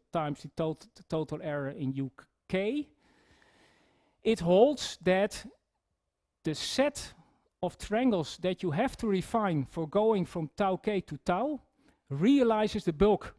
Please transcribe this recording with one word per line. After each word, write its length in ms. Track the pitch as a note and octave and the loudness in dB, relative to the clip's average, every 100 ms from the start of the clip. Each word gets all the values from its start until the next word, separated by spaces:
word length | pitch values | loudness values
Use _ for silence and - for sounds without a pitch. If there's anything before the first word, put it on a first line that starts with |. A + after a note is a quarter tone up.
| _ | _
times 300 | E3+ D3+ D3+ | -4 -4 -6
the 60 | C#3+ - | -10 -6
tot-, 300 | D#3+ D#3+ - | -4 -6 -12
the 80 | - - | -20 -8
total 320 | D#3+ D3+ D3+ | -6 -4 -8
error 280 | D#3 D3 C#3 | -6 -6 -6
in 220 | - C3+ | -6 -6
U 140 | C3+ C3+ - - _ _ | -4 -6 -10 -20 _ _
K, 400 | F#3 G3+ C#4+ C#4+ _ _ _ _ _ _ _ _ _ _ _ _ _ | -2 -2 -4 -8 _ _ _ _ _ _ _ _ _ _ _ _ _
it 160 | - A3+ | -2 0
holds 580 | E3+ F3+ C4 C#4+ - - | 4 6 6 4 -6 -4
that 420 | F#3 F#3 G#3 - A#3+ - _ _ _ _ _ _ _ _ | 0 2 0 -4 -14 -20 _ _ _ _ _ _ _ _
the 100 | E3 | -6
set 600 | D#3 - - C#4+ - - - _ _ _ _ | -6 -4 0 0 0 -12 -18 _ _ _ _
of 160 | F3+ - | -8 -8
triangles 600 | - G#3 C4 G3 D3 - | -4 0 2 2 -2 -4
that 200 | F3+ F3+ | -4 -2
you 80 | F3+ | -2
have 260 | D3 C4 - | 0 -2 -2
to 100 | A3+ | -2
refine 580 | F#3+ - A#3 G3+ D#3 B2+ | 0 0 -2 0 0 -2
for 200 | - D#3+ | -6 -2
going 360 | G3 A3 G#3+ | 2 4 2
from 240 | E3 F3 D#3 - | 0 -6 -8 -2
tau 200 | G3 F#3 | -2 0
k 240 | - G3+ | -2 -4
to 160 | - D3 | -4 -6
tau 440 | - F3+ C4+ C#4+ - _ _ _ _ | -2 0 0 -4 -10 _ _ _ _
realizes 760 | C#3 G3+ C#4+ A#3+ G#3+ G#3+ G#3+ | 0 4 6 4 4 0 0
the 80 | F3+ | -4
bulk 420 | D3+ G3+ G3 - | 2 4 4 -2